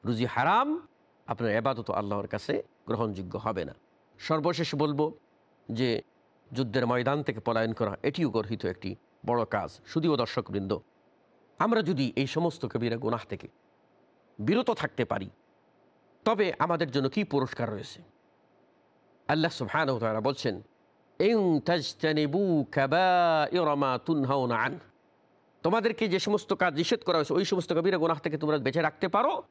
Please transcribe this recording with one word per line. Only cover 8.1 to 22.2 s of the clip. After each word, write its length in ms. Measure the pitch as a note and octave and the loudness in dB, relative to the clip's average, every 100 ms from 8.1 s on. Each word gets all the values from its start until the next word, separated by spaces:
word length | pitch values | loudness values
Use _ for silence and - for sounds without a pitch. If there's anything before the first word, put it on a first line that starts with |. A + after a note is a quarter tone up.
| C#3+ D3+ | 0 0
গর্হিত 340 | A2 G#2 G#2+ | 0 -2 -4
একটি 320 | F#2 F#2 G2 G2 _ _ - | -6 -6 -8 -10 _ _ -2
বড় 180 | A#2+ | 0
কাজ। 360 | A2+ G#2+ E2 - - | 0 -2 -4 -12 -6
শুধুও 300 | E3 D#3+ C#3+ | -2 2 0
দর্শকবৃন্দ, 640 | A2+ - - G2 G2 F#2+ - _ _ _ _ _ _ _ | 0 -2 -4 -6 -2 -4 -6 _ _ _ _ _ _ _
আমরা 240 | G#3+ A3+ | 2 2
যদি 300 | E3+ D#3 C3 - | 2 0 0 0
এই 100 | C3+ | -2
সমস্ত 400 | D#3+ E3+ - A2+ | 0 -2 -2 -6
কবিরা 300 | - A#2 A2+ | -2 -2 -2
গুনাহ 240 | A#2 A#2 - | -2 -4 -6
থেকে 200 | G2 - _ _ _ _ _ _ _ _ - | -12 -12 _ _ _ _ _ _ _ _ -6
বিরত 320 | G#2+ G#3+ A#3+ | 0 2 2
থাকতে 340 | A3+ C#3+ - | -2 -4 -2
পারি, 260 | A#2 A2 G2 _ _ _ _ _ _ _ _ _ | -2 -2 -6 _ _ _ _ _ _ _ _ _
তবে 280 | - G#3+ F#3+ - | 0 2 0 0
আমাদের 320 | D#3+ E3 E3 | 0 0 0
জন্য 180 | C3+ C3+ | 0 0
কি 160 | G#3+ | 0
পুরস্কার 460 | G3+ C#3 B2+ - A2+ | 0 0 -2 -4 -4
রয়েছে? 320 | G#2 - - - _ _ _ _ _ _ _ _ _ _ _ - | -6 -10 -16 -20 _ _ _ _ _ _ _ _ _ _ _ -2
আল্লাহ 220 | D3+ E3 | 0 0
সুবহানাহু 400 | - A#2 D3+ D3 | -2 -4 0 0
ওয়া 100 | B2 | 0
তাআলা 200 | A2+ A2 | 0 0
বলছেন, 420 | A#2 C#3 B2+ F#2 - _ _ _ _ _ | -2 -2 -4 -4 -12 _ _ _ _ _
"ইন 420 | G3 A3+ F#3+ D3+ | 2 4 4 2
তাজতানিবু 1040 | - E3+ C#3 - D#3 D#3 | 2 -2 -2 -2 0 2